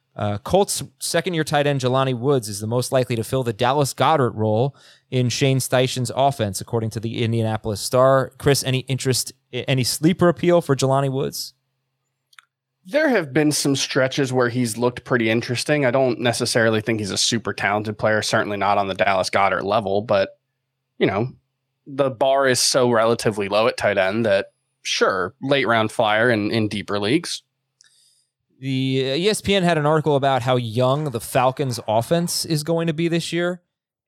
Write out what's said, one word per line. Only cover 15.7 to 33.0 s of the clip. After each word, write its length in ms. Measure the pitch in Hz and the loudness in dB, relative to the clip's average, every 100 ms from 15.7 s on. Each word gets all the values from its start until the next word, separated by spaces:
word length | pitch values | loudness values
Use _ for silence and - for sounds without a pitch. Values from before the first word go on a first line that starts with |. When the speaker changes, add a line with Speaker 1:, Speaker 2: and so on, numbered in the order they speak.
| 151 | 0
Speaker 2:
I 80 | 131 | 2
don't 280 | 135 131 117 | 2 0 0
necessarily 640 | 120 117 120 123 113 110 | -2 0 0 2 2 2
think 180 | 107 113 | 0 -2
he's 120 | 101 | -2
a 60 | 98 | -2
super 360 | - 113 104 | -2 -2 -4
talented 440 | - 101 104 110 107 | -2 0 0 -2 -2
player, 240 | 110 107 | 0 0
certainly 360 | 104 113 101 101 | 2 0 0 0
not 200 | 98 101 | 2 2
on 100 | 98 | 0
the 60 | 92 | 0
Dallas 340 | 98 95 90 | 2 2 2
Goedert 340 | 101 98 92 | 2 2 2
level, 380 | 98 107 101 101 | 0 -2 0 -2
but, 380 | 113 101 95 - _ _ _ _ _ - | 0 0 0 -6 _ _ _ _ _ -2
you 80 | 175 | -2
know, 200 | 95 127 - _ _ _ _ - | 0 -4 -8 _ _ _ _ -8
the 240 | 135 135 | -2 -2
bar 380 | 110 135 135 135 | 0 2 4 4
is 120 | 123 | 2
so 300 | - - 123 | 2 2 4
relatively 600 | 113 113 117 120 104 98 | 4 2 2 0 -2 0
low 180 | 101 117 | 2 0
at 100 | - | 0
tight 200 | 110 98 | 0 2
end 280 | 95 107 113 | 0 0 2
that, 220 | 98 98 _ _ _ | 2 0 _ _ _
sure, 540 | - - 226 196 156 - | -6 -2 0 0 -4 -4
late 260 | 135 139 110 | -2 0 2
round 240 | 117 107 | 2 2
flyer 380 | - 110 107 123 | 0 2 4 2
in, 200 | 110 101 | 2 0
in 160 | 110 110 | -2 -2
deeper 280 | 104 87 101 | -4 -4 -2
leagues. 440 | 104 156 170 - _ _ _ _ _ _ _ _ _ _ _ - | 0 -2 -2 -12 _ _ _ _ _ _ _ _ _ _ _ -12
Speaker 1:
The, 520 | 131 131 131 131 131 | -4 -2 0 0 0
uh, 40 | 139 | 0
E 140 | 196 | -2
S 120 | 208 | -2
P 120 | - | 0
N 100 | 196 | 2
had 140 | 175 160 | 2 2
an 80 | 147 | 2
article 300 | 160 151 139 | 2 2 2
about 260 | 139 131 | 2 0
how 140 | 120 127 | 2 0
young 560 | 117 110 127 143 151 | 0 0 0 0 -2
the 80 | 113 | -6
Falcons' 600 | - - - - 135 117 - | -2 0 2 0 -4 -4 -2
offense 560 | 110 117 170 170 - 180 | 0 2 0 0 -4 -2
is 180 | 156 | -4
going 240 | 151 165 165 | -2 -2 -2
to 60 | |
be 140 | 156 | -2